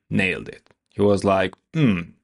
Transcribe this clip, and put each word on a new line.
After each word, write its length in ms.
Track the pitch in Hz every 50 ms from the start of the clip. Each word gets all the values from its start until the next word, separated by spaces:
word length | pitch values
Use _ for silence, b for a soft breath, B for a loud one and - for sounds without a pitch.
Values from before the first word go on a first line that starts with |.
| _ -
nailed 380 | 104 101 95 92 82 57 55 -
it. 200 | - - _ _ _ _ _ _
He 100 | _ -
was 240 | 101 101 101 95 95
like, 300 | 98 95 95 95 92 - - _ _
"Hmm, 280 | - 165 147 120 98 85 85 - - _